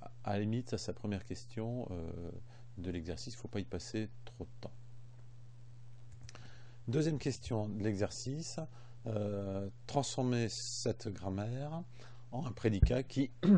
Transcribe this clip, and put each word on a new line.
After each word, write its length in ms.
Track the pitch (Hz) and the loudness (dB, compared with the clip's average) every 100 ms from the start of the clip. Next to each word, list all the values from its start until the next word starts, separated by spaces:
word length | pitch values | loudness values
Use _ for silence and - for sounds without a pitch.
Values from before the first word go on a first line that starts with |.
| - - | -10 -6
à 100 | - | 0
la 60 | 101 | 2
limite, 300 | 107 117 123 | 4 2 0
ça, 80 | 110 | -2
c'est 140 | - | -2
la 80 | - | -2
première 240 | 104 98 | 0 -2
question, 640 | - 92 - - 110 123 - | -2 -8 -6 -4 -2 -2 -2
euh, 400 | 90 82 85 85 90 - - - - | -2 -4 -4 -6 -6 -10 -12 -12 -4
de 140 | 90 | -2
l'exercice, 420 | 87 82 82 - | -2 -2 -4 -6
il 40 | - | -6
faut 100 | - | -4
pas 120 | 104 | -2
y 60 | 95 | -2
passer 440 | 92 - 110 110 - - | -4 -2 -2 -2 -4 -10
trop 200 | - 87 | -8 -8
de 40 | - | -6
temps. 140 | - - - - - - - - - - - - - - - - - - - - - - - | -8 -8 -10 -10 -10 -12 -12 -12 -12 -12 -14 -12 -12 -10 -10 -10 -10 -10 -10 -10 -10 -8 2
Deuxième 300 | 127 156 147 | 4 6 4
question 500 | 147 123 - 110 107 | 2 -2 0 2 2
de 140 | 104 | 2
l'exercice, 760 | 104 98 101 - 120 143 165 - 160 - - - 120 | 2 4 2 2 -2 -2 -2 -4 -6 -8 -10 -6 0
euh, 600 | 107 104 101 98 98 98 - - | 2 2 0 0 0 -2 -6 0
transformer 600 | 143 131 - 127 120 113 | 0 2 2 4 4 2
cette 580 | - - - 120 107 110 | 0 -6 -2 0 0 -2
grammaire 760 | 92 95 95 107 127 143 165 175 - - - - | -4 -2 0 0 -2 -4 -4 -6 -12 -12 -12 -6
en 140 | 123 143 | -4 -4
un 60 | |
prédicat 520 | 110 113 104 - 123 | 2 2 6 6 6
qui 280 | 135 - 139 - 175 | 2 2 0 4 10